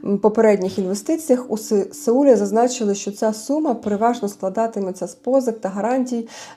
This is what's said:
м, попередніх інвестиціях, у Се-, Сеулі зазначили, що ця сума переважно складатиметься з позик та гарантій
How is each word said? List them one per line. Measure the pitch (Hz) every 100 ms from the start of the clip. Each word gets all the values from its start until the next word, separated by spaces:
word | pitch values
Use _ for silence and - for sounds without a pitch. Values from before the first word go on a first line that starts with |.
м, | - 202
попередніх | 214 214 220 196 185 202
інвестиціях, | 185 196 - 320 - 247 -
у | 220
Се-, | - 214 190
Сеулі | - - 247 285 220
зазначили, | 202 214 247 254 208 202
що | -
ця | 202 220
сума | 214 - 294 311
переважно | 233 - 202 233 240 202
складатиметься | - 190 190 226 220 190 185 185
з | -
позик | - 269 247 220
та | 196
гарантій | 196 208 262 247 233 226 - -